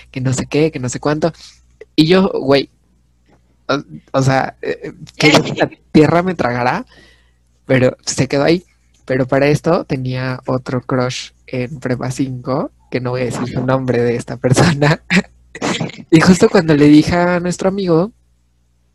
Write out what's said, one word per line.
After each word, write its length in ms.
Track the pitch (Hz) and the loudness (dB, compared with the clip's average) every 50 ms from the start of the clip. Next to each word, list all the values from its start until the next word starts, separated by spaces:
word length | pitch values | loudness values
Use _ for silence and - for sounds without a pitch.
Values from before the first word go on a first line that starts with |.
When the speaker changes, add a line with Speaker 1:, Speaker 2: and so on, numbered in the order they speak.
| - _ | -20 _
Speaker 1:
que 100 | - 131 | -10 -6
no 120 | 127 131 127 | -4 -4 -4
sé 140 | - 131 | -4 -6
qué, 240 | - - 143 160 156 | -4 0 0 0 0
que 80 | - 135 | -2 -6
no 100 | 123 123 | -8 -8
sé 100 | - 127 | -8 -4
cuánto". 340 | - 147 151 156 170 160 - - - - - _ _ _ _ _ - _ - | -4 -4 -2 -2 -2 -4 -4 -8 -20 -20 -20 _ _ _ _ _ -20 _ 0
Y 120 | 151 156 | 0 2
yo, 220 | 160 185 190 196 - | 4 4 2 2 0
güey, 400 | - - - 135 139 139 - _ _ _ _ _ _ _ _ _ _ _ _ _ _ _ _ _ _ _ - | -2 -4 0 2 2 2 2 _ _ _ _ _ _ _ _ _ _ _ _ _ _ _ _ _ _ _ -6
o, 100 | - 135 143 - - 156 156 _ - - | -4 -4 -4 -4 -12 -20 -20 _ -6 -4
o 80 | 135 131 | -2 0
sea, 320 | 135 135 131 - - - _ | 2 2 2 0 -2 -4 _
eh, 180 | - 139 - - - | -8 -8 -8 -8 -12
eh, 100 | 156 - - 156 - _ | -16 -16 -16 -20 -20 _
quería 240 | - - 151 - - | 0 2 4 4 4
que 120 | - 139 - | 0 -2 -2
la 140 | - 156 - - _ | -2 -2 -4 -4 _
Speaker 2:
<laughs> 100 | _ _ | _ _
Speaker 1:
tierra 320 | - 156 151 147 165 170 180 | 4 4 4 6 4 0 0
me 120 | 185 175 | -2 -4
tragara, 500 | - - 120 123 123 120 127 156 214 262 _ _ - - _ _ _ _ _ _ _ _ _ _ _ _ | -2 -4 -2 -2 -2 -2 -2 -2 -4 -8 _ _ -20 -20 _ _ _ _ _ _ _ _ _ _ _ _
pero 320 | - 131 127 127 123 - _ - | 0 2 2 2 0 -2 _ -10
se 220 | - - - 131 | -10 -4 -4 -4
quedó 160 | 127 143 139 143 | -2 -2 0 2
ahí. 220 | 165 170 185 - _ _ _ _ _ _ _ _ | 2 0 0 -2 _ _ _ _ _ _ _ _
Pero 220 | - 131 131 127 | -6 -4 -4 -2
para 200 | 127 139 135 143 | 0 0 2 2
esto 380 | 147 147 - - 160 175 - - | 2 0 0 0 0 -2 -2 -2
tenía 560 | - 151 131 127 127 127 127 131 131 127 - - | -6 -6 -6 -6 -6 -6 -6 -6 -6 -8 -8 -6
otro 340 | 135 131 127 - - 131 123 | -6 -6 -4 -4 -6 -6 -6
crush 500 | - - 139 123 123 127 - - - - _ _ _ | -4 -2 -2 -2 -2 -4 -6 -10 -14 -16 _ _ _
en 320 | - 135 127 123 127 160 127 | -10 -8 -8 -8 -8 -10 -12
prepa 320 | - 127 123 131 135 131 | -6 -6 -6 -6 -6 -8
cinco, 600 | 127 - 135 131 127 123 123 131 131 156 247 - _ _ _ _ | -6 -6 -6 -6 -6 -10 -8 -6 -6 -4 -6 -8 _ _ _ _
que 100 | - 135 | -8 -6
no 100 | 127 123 | -6 -4
voy 100 | 127 131 127 | -4 -4 -4
a 20 | |
decir 220 | 117 113 - 123 120 | -6 -6 -6 -8 -6
su 160 | - 135 127 | -6 -4 -2
nombre 360 | 127 131 135 131 127 120 120 120 | 0 0 0 0 -2 -2 0 0
de 120 | 120 117 | -2 -2
esta 220 | 123 - - 127 | -4 -6 -10 -12
persona. 680 | 120 - 123 127 - 160 175 147 139 147 147 165 - _ - | -4 0 0 2 4 4 2 2 2 2 2 0 -2 _ -2
<laughs> 220 | 175 190 - _ _ _ _ _ _ - - - - - - - - - - - | -2 -2 -2 _ _ _ _ _ _ -10 -8 -6 -6 -6 -8 -10 -10 -16 0 4
Y 100 | 165 160 | 4 6
justo 280 | - 180 185 - 226 220 | 6 6 6 6 4 2
cuando 260 | - 196 160 160 151 | 4 2 2 4 4
le 120 | 143 147 | 6 6
dije 280 | 147 151 151 151 - 180 | 8 8 6 6 4 0
a 240 | 175 175 175 180 175 | 0 0 0 0 -2
nuestro 300 | 175 180 170 - 190 190 | -2 -4 -6 -2 -2 -2
amigo, 420 | 190 202 190 175 160 160 185 233 _ _ _ _ _ _ _ _ _ _ _ _ _ _ _ _ | -2 -2 0 2 2 2 0 -2 _ _ _ _ _ _ _ _ _ _ _ _ _ _ _ _